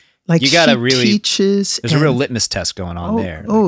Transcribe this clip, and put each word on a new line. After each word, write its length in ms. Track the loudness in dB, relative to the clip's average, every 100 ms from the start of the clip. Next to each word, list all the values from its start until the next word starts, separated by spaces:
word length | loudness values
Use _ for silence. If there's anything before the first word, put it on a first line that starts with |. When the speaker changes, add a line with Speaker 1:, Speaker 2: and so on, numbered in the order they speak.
| _ _ 0
Speaker 1:
Like, 140 | 0
Speaker 2:
you 80 | 2
gotta 200 | 2 4
Speaker 1:
she 40 | 2
Speaker 2:
really, 260 | 2 2 2
Speaker 1:
teaches 760 | 2 0 0 0 0 -2 -4
Speaker 2:
there's 100 | -2
a 60 | 0
real 100 | 2
Speaker 1:
and 80 | 0
Speaker 2:
litmus 280 | -2 -2 -4
test 280 | -4 -6 -8
going 220 | -8 -6
on 180 | -4 -4
Speaker 1:
Oh, 20 |
Speaker 2:
there. 240 | -4 -8 -4
Speaker 1:
oh, 140 | 0